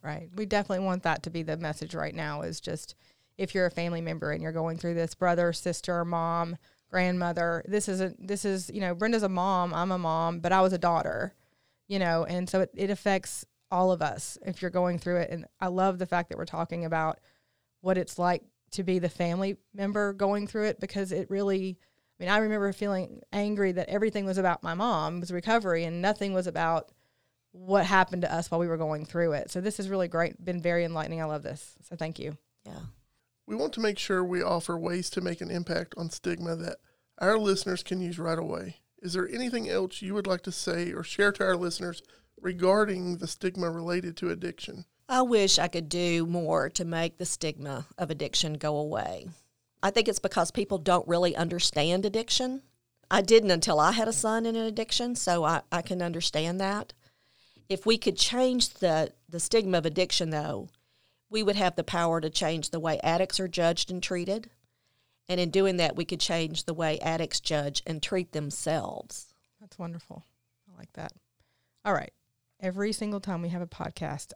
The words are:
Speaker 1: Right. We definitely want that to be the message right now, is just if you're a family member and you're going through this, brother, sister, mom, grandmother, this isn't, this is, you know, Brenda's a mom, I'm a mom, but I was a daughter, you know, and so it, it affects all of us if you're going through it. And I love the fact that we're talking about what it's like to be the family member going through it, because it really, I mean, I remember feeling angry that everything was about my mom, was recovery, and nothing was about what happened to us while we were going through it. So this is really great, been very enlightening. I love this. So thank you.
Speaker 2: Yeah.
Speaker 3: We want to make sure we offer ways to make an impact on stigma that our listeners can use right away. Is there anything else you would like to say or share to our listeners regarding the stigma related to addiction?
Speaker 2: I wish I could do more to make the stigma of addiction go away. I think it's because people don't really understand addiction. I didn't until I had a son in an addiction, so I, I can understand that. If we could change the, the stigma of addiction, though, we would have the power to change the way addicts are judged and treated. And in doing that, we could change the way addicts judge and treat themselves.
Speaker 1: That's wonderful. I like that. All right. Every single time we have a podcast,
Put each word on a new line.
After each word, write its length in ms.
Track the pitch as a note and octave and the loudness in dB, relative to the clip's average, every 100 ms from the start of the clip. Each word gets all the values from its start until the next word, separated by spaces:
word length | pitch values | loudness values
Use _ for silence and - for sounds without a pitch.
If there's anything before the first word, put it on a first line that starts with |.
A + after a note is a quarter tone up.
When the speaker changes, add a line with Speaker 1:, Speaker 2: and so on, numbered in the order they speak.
Speaker 1:
Right. 260 | D3 D3+ E3 F#3 | -10 -10 -10 -8
We 100 | G#3 | 0
definitely 380 | G#3 G3+ F#3 | 0 0 0
want 180 | F#3+ F3+ | 0 0
that 180 | F3 D#3 | 0 -2
to 60 | E3 | -4
be 120 | E3 | -6
the 140 | D#3 D#3+ | -4 -4
message 380 | E3 D3+ D#3 | -4 -6 -8
right 200 | E3 D3+ | -6 -6
now, 280 | D#3+ D3+ D3 | -6 -6 -6
is 180 | E3 D#3+ | -6 -8
just 340 | - D#3+ - - _ _ _ - | -8 -8 -10 -20 _ _ _ -8
if 160 | G3 | -4
you're 120 | G3 F3+ | 0 0
a 40 | |
family 320 | E3+ E3+ E3+ | 0 -4 -4
member 280 | E3 D#3+ D3+ | -4 -4 -4
and 120 | D#3 | -4
you're 100 | D#3+ | -4
going 240 | D#3+ E3 E3 | -4 -4 -4
through 180 | F3 | -2
this, 200 | E3+ E3 | -2 -2
brother, 380 | - F3+ F3 F3 | 0 2 4 2
sister, 500 | E3 F3+ E3 - F3 | 0 -4 -4 -2 -2
mom, 540 | E3+ E3+ E3 E3+ E3+ E3+ _ _ _ | 0 0 0 0 -2 -6 _ _ _
grandmother, 720 | F#3 F3+ F3+ F3 E3+ E3+ E3+ - | 0 2 2 0 0 0 0 -2
this 220 | G#3 G3+ | -2 0
isn't, 380 | F#3+ F#3 - F#3+ | -2 -2 -4 -6
this 180 | G3+ | -4
is, 260 | G#3 F#3+ F3 | -2 -2 -4
you 80 | G3+ | -4
know, 120 | F#3 | -4
Brenda's 280 | F3 G#3+ A3+ | 0 0 2
a 60 | G3+ | 2
mom, 440 | F#3 F#3+ F#3 F3 | 2 2 2 2
I'm 180 | D#3+ F#3 | 0 0
a 80 | F#3 | 0
mom, 420 | E3+ D#3+ E3 E3+ | 0 0 0 0
but 120 | F3 | 2
I 80 | F#3+ | 6
was 140 | F#3+ | 6
a 40 | F3+ | 4
daughter, 560 | F3 E3 - G#2+ F#3+ - _ _ _ _ - | 2 2 0 -2 -4 -8 _ _ _ _ -6
you 100 | G3 | -2
know, 260 | F3 E3 | 2 2
and 240 | - F3+ F3+ | 0 -2 0
so 120 | F#3+ | 0
it, 100 | F#3+ | 0
it 160 | - G3 | 0 -2
affects 540 | G3+ G#3 F#3+ - - - _ - | 0 0 0 -2 -12 -12 _ -2
all 220 | F3+ F#3 | 2 4
of 80 | F3 | 4
us 380 | D3+ G2 - - - | 0 -4 -8 -10 -8
if 160 | F3 | -6
you're 80 | F#3 | -2
going 280 | F3+ F3+ F3 | 0 2 0
through 180 | F3 F3 | 0 0
it. 140 | E3+ | 0
And 160 | E3+ - - | -6 -10 -6
I 60 | F#3 | -2
love 320 | F#3 F#3+ F#3 | 2 2 2
the 80 | F3+ | 0
fact 220 | F3+ F3 | 0 -2
that 100 | - | -4
we're 60 | |
talking 400 | F3 E3 E3+ E3+ | -6 -4 -4 -4
about 340 | E3 D#3+ D#3+ - _ _ _ _ _ _ | -2 0 0 -2 _ _ _ _ _ _
what 180 | F#3 F#3 | 0 0
it's 200 | - - | 0 0
like 240 | F3 F3 - _ _ | 2 2 -2 _ _
to 120 | - | -6
be 140 | F#3 F#3 | 0 2
the 100 | E3+ | 0
family 480 | - F3 F3 G3 G3 _ | 0 -2 0 -2 -4 _
member 380 | G3+ G3 G#3 G3+ | -6 -2 0 0
going 340 | G3 G3+ G3+ G#3 | 2 2 2 -2
through 180 | A3 | -2
it, 160 | G#3+ - | -2 -2
because 320 | G3 G3+ F#3 | -4 -4 -2
it 160 | F3+ - | -2 -2
really, 500 | G3 G3+ F#3+ F#3 F3+ _ _ _ - | 0 0 0 -2 -8 _ _ _ -8
I 40 | |
mean, 80 | F3+ | 0
I 80 | G#3 | 2
remember 340 | A3 G#3+ G3+ | 2 2 0
feeling 480 | G3 G#3 F#3+ F#3 - - | 0 -2 -2 -4 -10 -6
angry 400 | G3+ G#3 G#3 G3 | -2 0 2 2
that 160 | F3+ - | 0 -2
everything 360 | G3 A3 G#3 | 0 0 0
was 140 | G3 F#3 | -2 2
about 240 | F#3 E3 | 2 2
my 100 | E3 | -2
mom, 480 | E3+ A#3 F3 D3+ F3 | -2 0 2 0 -4
was 100 | F3 | -6
recovery, 540 | F3 G#3+ A#3 F#3+ E3 | -4 2 2 2 0
and 160 | E3 E3+ | 0 0
nothing 320 | F#3+ G#3+ G3+ | 0 0 0
was 140 | F#3 F3+ | -2 -2
about 440 | E3+ E3 E3 - _ _ _ _ _ _ | 0 0 0 -2 _ _ _ _ _ _
what 340 | F3+ F#3 G3 | -12 2 4
happened 380 | F3+ F#3+ F#3 F3+ | 6 6 4 2
to 100 | E3+ | 0
us 180 | E3 E3+ | -2 0
while 100 | E3 | 0
we 80 | F3 | 0
were 100 | D#3+ | 0
going 260 | D#3 D3+ | -2 -4
through 280 | D#3+ E3+ E3+ | -4 0 2
it. 180 | D3 - | 0 -2
So 100 | F3+ | -4
this 180 | G3 G#3 | -4 -4
is 120 | F#3+ | -2
really 180 | G3 F3 | -2 0
great, 340 | E3+ E3+ - | 0 0 -2
been 200 | F3 F3+ | -6 -2
very 220 | E3+ F3 | 0 2
enlightening. 360 | E3+ E3 D3 E3 | 0 -2 -4 -4
I 60 | D#3 | -4
love 160 | D3+ | -4
this. 320 | D3 D3 - - | -6 -10 -14 -20
So 140 | - E3 | -14 -8
thank 220 | D#3+ D#3+ | -6 -6
you. 200 | D3 D#3 _ _ | -8 -10 _ _
Speaker 2:
Yeah. 160 | - - - - _ _ _ _ | -18 -14 -14 -16 _ _ _ _
Speaker 3:
We 120 | - G#3+ | -8 -2
want 180 | - | -2
to 60 | - | 0
make 180 | A3 G3+ | 0 0
sure 260 | - F#3+ | 0 0
we 160 | F3+ F3+ | 2 0
offer 380 | F3 E3+ E3+ E3+ | 2 0 0 -4
ways 320 | E3 F3+ F3+ | -2 -2 -4
to 100 | - | -4
make 220 | F3+ E3+ | -4 -4
an 80 | E3+ | -4
impact 440 | F3 E3+ E3 E3+ - | -4 -2 -4 -4 -6
on 100 | E3 | -8
stigma 480 | - F3+ E3+ E3+ E3 | -6 -4 -4 -4 -6
that 220 | E3+ - _ _ _ - | -6 -10 _ _ _ -2
our 180 | F#3 A3 | 2 4
listeners 460 | G#3 G3 G3+ F3+ | 4 0 0 -4
can 180 | - F#3 | -4 -4
use 180 | F3 E3+ | -4 -4
right 200 | E3 E3 | -2 -2
away. 380 | E3 E3+ F#3 - _ _ | -2 -6 -8 -14 _ _
Is 100 | F3+ | -6
there 160 | F3+ - | -2 -2
anything 400 | A#3 B3 A#3 A3 | -2 -2 -2 0
else 320 | F#3+ F#3 - | 0 -2 -4
you 140 | F#3+ | -6
would 140 | G3+ G3 | -4 -2
like 140 | F3+ | -2
to 100 | - | -4
say 400 | E3+ - E3+ F3 | -6 -4 -2 -4
or 100 | E3+ | -6
share 300 | E3+ - G3+ | -6 2 4
to 120 | G3+ | 4
our 120 | F#3+ F3+ | 2 2
listeners 460 | F3 E3+ F3+ F3 - _ _ - | 0 -4 -6 -8 -14 _ _ -8
regarding 800 | F3+ F3+ F3+ G#3 G#3 F#3 F3+ F3 | -6 0 4 4 4 0 -4 -4
the 80 | F3 | -6
stigma 420 | - F#3 F#3 F3 | -4 -4 -2 -2
related 480 | E3 E3+ F3+ F3+ E3 | -2 -2 -2 -4 -4
to 120 | F3+ | -4
addiction? 540 | E3+ F3 - - F#3+ - _ - | -2 -6 -8 -12 -14 -16 _ 0
Speaker 2:
I 140 | B3+ | 2
wish 360 | B3+ A3+ F#3+ D#3 | 4 6 6 4
I 80 | E3+ | 4
could 220 | F3 D#3 | -2 -4
do 360 | F3 F3 E3+ | 0 2 2
more 460 | E3 F3 D#3+ E3 C#3 | 2 0 2 2 2
to 140 | - | -2
make 340 | E3+ E3 E3+ - | -2 -2 -2 -4
the 80 | F3 | -6
stigma 600 | - D#3 D3+ C#3+ C3 - - | -4 -4 -6 -6 -8 -8 -6
of 120 | D#3+ | -4
addiction 440 | D3+ C#3+ - D#3+ | -4 -2 0 0
go 220 | D3+ D3+ D3 | -2 -2 0
away. 520 | D3+ A2 - F3+ - - _ _ _ _ | -2 -2 -4 -6 -12 -18 _ _ _ _
I 80 | G3 | 2
think 160 | G#3+ A3 | 4 4
it's 140 | G3 | 2
because 320 | F#3+ - F3 | 0 2 2
people 260 | - G3+ F#3+ | 0 0 0
don't 280 | D#3+ F3+ - | 4 4 4
really 260 | E3+ F3 | 4 4
understand 720 | - E3+ F3 - D3+ D#3 F3+ G3+ | 2 0 2 2 4 2 4 2
addiction. 560 | A3 A#3 - B3+ C4 - _ _ _ - | 0 0 0 0 -4 -10 _ _ _ 2
I 100 | G#3+ | 4
didn't 300 | F#3+ A3+ G#3 | 8 8 8
until 300 | E3+ G3+ D3+ | 4 4 6
I 100 | D#3 | 6
had 160 | A3+ A3 | 6 2
a 60 | |
son 340 | A3+ A3 A3+ A3+ | 2 2 2 0
in 80 | |
an 100 | A3+ | 0
addiction, 520 | A3+ A3 A3 - B3 A#3+ | -2 -2 0 0 0 -2
so 260 | - F3 | 2 4
I, 180 | D#3 E3 - | 4 2 0
I 100 | F3 | -4
can 180 | E3 F3+ | -2 -2
understand 600 | F3 E3+ - D3+ E3 F3+ | -2 -2 -2 0 0 0
that. 320 | G3 G#3 - - _ _ _ _ _ _ - | 0 -2 -6 -14 _ _ _ _ _ _ -6
If 160 | F#3+ | -2
we 140 | G#3+ A3+ | 2 2
could 180 | G3+ F#3+ | 2 2
change 580 | - A#3+ B3+ B3 A3 | 2 4 4 4 0
the, 380 | - F3+ D#3 D#3 - _ | 0 2 2 0 -4 _
the 120 | E3+ | -6
stigma 380 | - A3+ G3 F3 | 2 2 4 2
of 60 | |
addiction, 460 | D#3+ D#3 F3+ - E3 | 2 2 2 2 0
though, 380 | D3+ D3+ G2+ - _ _ _ _ _ _ | -2 -4 -6 -8 _ _ _ _ _ _
we 140 | G#3+ | 0
would 140 | G#3 G3+ | 2 4
have 180 | F#3 | 4
the 100 | F3 | 2
power 360 | - F3 E3+ E3 | -2 2 4 2
to 100 | D#3 | 0
change 400 | - E3 E3 D#3 | 0 0 0 -2
the 100 | E3+ | -2
way 200 | D#3+ D#3 | 0 0
addicts 380 | D#3+ E3+ F#3+ - | 2 2 2 0
are 80 | F#3 | -2
judged 420 | F3 E3+ E3+ - | 2 2 2 -2
and 120 | F3+ | -4
treated. 480 | - F3+ F3 G#3+ A3 _ _ _ _ _ _ _ - | -4 -2 -2 -4 -6 _ _ _ _ _ _ _ -4
And 120 | F3+ | 0
in 100 | F3 | 2
doing 280 | F#3 G3 F3+ | 4 4 4
that, 180 | D#3+ E3 | 2 0
we 80 | |
could 160 | E3+ D#3 | -4 -2
change 440 | - E3 D#3+ D#3+ | 0 0 -2 -4
the 100 | - | -4
way 240 | D#3+ D#3+ D3+ | -2 0 0
addicts 400 | E3 E3 D#3+ - | -2 -2 -2 -2
judge 420 | - D3+ C#3+ C#3 - | 0 0 0 -4 -4
and 160 | D#3 | -6
treat 300 | - F#3 F3 | -2 -2 -2
themselves. 1000 | D3+ D3 - E3 D#3+ F#2 - - - - _ _ _ | -4 -6 -4 -2 -2 -2 -8 -12 -16 -16 _ _ _
Speaker 1:
That's 180 | G3+ - | -20 -12
wonderful. 460 | E3+ E3+ - E3 - _ _ _ _ | -10 -10 -14 -18 -20 _ _ _ _
I 60 | F3+ | -20
like 140 | - | -20
that. 180 | - - - _ _ _ _ _ _ | -12 -12 -14 _ _ _ _ _ _
All 100 | G#3 | 0
right. 180 | E3+ - - _ _ _ - | 0 -2 -12 _ _ _ -8
Every 300 | F#3+ F#3 G#3 | -6 -2 -2
single 260 | G#3 G#3+ G3+ | -2 -4 -4
time 220 | G3+ E3+ | -4 -4
we 60 | F3 | -2
have 140 | F3 | -4
a 40 | E3+ | -6
podcast, 640 | - D#3 - D3+ C#3+ - | -8 -8 -6 -6 -6 -10